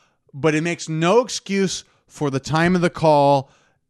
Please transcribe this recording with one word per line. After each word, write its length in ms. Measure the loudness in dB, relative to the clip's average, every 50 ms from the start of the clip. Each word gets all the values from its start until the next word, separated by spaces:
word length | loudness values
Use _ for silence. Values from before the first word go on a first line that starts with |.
| _ _ _ _ _ _
but 220 | -10 -2 -2 0 0
it 80 | 0
makes 260 | -2 -4 -6 -6 -8 -8
no 340 | -4 -2 0 2 2 2
excuse 600 | 2 0 -6 -12 -8 -4 -2 -2 -2 -2 -4 -8 -12 _ _ _ _
for 240 | _ -10 -6 -4 -4
the 100 | -4 -4
time 360 | -4 -2 0 0 2 2 2
of 60 | 2
the 80 | 0 -2
call. 580 | -2 0 2 2 4 4 4 4 2 2 0 -4 _ _ _ _ _ _ _ _